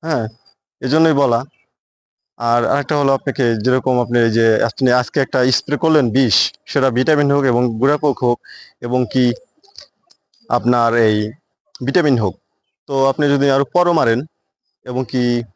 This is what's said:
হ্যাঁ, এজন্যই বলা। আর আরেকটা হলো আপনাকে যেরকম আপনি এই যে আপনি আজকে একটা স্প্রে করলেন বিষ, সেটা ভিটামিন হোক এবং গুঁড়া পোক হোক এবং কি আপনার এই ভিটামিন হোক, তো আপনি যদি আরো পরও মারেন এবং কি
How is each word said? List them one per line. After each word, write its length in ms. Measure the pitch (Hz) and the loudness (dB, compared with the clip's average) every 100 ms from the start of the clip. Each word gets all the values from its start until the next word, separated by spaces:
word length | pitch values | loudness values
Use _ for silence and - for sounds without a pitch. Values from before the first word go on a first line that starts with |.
| 156 | -4
হ্যাঁ, 200 | 131 110 _ _ _ _ _ | -4 -4 _ _ _ _ _
এজন্যই 340 | 131 151 165 143 | -2 2 2 2
বলা। 180 | 135 117 135 _ _ _ _ _ _ _ _ _ | 2 0 -2 _ _ _ _ _ _ _ _ _
আর 220 | 117 120 117 | 0 0 2
আরেকটা 240 | 135 139 151 | -2 -2 -2
হলো 120 | 139 135 | 0 0
আপনাকে 280 | - 123 123 113 | -2 -2 0 0
যেরকম 320 | 107 127 127 123 | 0 0 0 -2
আপনি 140 | 120 120 117 | 0 0 2
এই 40 | 110 | 2
যে 80 | 113 110 113 | 2 2 0
আপনি 220 | - 131 123 | 0 0 0
আজকে 160 | 123 - 135 | 0 -2 -2
একটা 140 | 131 127 131 | 0 0 -2
স্প্রে 180 | - 147 | -4 -2
করলেন 220 | 165 156 127 110 | 2 2 2 0
বিষ, 200 | 127 - - - - | 0 0 -4 -10 -6
সেটা 160 | 147 131 120 | -2 0 0
ভিটামিন 320 | 127 151 143 | 0 0 2
হোক 100 | 143 139 | 0 0
এবং 100 | 120 123 110 | 0 0 0
গুঁড়া 180 | 131 147 | 0 0
পোক 140 | 151 127 123 | -2 -2 -2
হোক 120 | 120 - - - _ 120 | -2 -6 -20 -20 _ -4
এবং 140 | 127 123 | -2 -2
কি 140 | 127 123 117 _ _ _ - - _ _ _ _ _ _ | 0 0 -2 _ _ _ -20 -20 _ _ _ _ _ _
আপনার 420 | 120 110 123 117 117 110 | -2 0 0 2 2 2
এই 80 | 107 107 139 _ _ _ - 123 | 0 -4 -8 _ _ _ -10 -2
ভিটামিন 320 | 135 151 127 | 0 2 2
হোক, 100 | 104 90 _ _ _ _ _ | 0 -6 _ _ _ _ _
তো 40 | 139 135 | -2 0
আপনি 120 | 135 147 | 0 0
যদি 120 | 139 139 135 | 2 2 0
আরো 100 | 139 175 | 0 0
পরও 180 | 175 170 | 0 2
মারেন 200 | 123 113 156 _ _ _ _ _ - | 2 0 -4 _ _ _ _ _ -10
এবং 160 | 127 131 | -8 -4
কি 120 | 131 120 120 117 | -2 -2 -2 -6